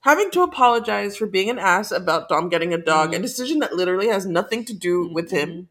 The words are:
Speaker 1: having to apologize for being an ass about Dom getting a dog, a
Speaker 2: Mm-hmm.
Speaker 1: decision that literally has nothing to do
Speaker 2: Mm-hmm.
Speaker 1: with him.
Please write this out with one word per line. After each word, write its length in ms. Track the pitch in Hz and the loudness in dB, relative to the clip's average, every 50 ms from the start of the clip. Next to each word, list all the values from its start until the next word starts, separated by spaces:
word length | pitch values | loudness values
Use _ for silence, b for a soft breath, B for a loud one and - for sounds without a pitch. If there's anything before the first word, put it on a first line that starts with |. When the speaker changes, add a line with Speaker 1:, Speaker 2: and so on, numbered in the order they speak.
Speaker 1:
having 300 | _ 269 294 349 415 381 339 | _ 4 4 4 4 0 2
to 100 | 349 359 | 2 0
apologize 720 | 359 - - 262 240 240 233 226 226 208 202 202 202 202 | 2 2 4 4 4 4 4 0 -2 -2 -2 -2 -4 -4
for 100 | - 220 | -4 -6
being 240 | 202 180 185 190 214 | -2 0 0 0 0
an 80 | 247 233 | -2 0
ass 320 | 185 196 175 190 214 - | 2 2 2 2 2 -2
about 380 | - 147 185 180 160 160 160 - | -4 -4 0 0 0 0 0 0
Dom 200 | 160 151 165 180 | 0 0 0 0
getting 240 | 170 165 165 175 170 | 0 0 0 0 -2
a 60 | 165 | -2
dog, 300 | 170 160 160 156 156 160 | 0 2 2 2 2 2
a 40 | 165 | -2
Speaker 2:
Mm-hmm. 80 | - 190 | -4 -4
Speaker 1:
decision 360 | 254 - - 254 254 320 302 | -6 -6 -6 -6 -2 -2 -2
that 120 | 269 - - | -2 -2 -2
literally 320 | 175 185 180 180 185 202 233 | -2 0 0 0 0 2 0
has 180 | 220 196 185 | 0 0 -2
nothing 380 | 190 170 170 190 - - 226 226 | 0 0 -2 0 0 -4 -6 -6
to 80 | 226 226 | -8 -12
do 320 | 180 - 180 175 175 175 | -6 -2 -2 0 0 -2
Speaker 2:
Mm-hmm. 80 | 170 170 | -2 -4
Speaker 1:
with 160 | 160 170 - 190 | -6 -4 -2 -2
him. 360 | 160 143 160 170 175 180 _ | -2 -2 -2 -6 -12 -16 _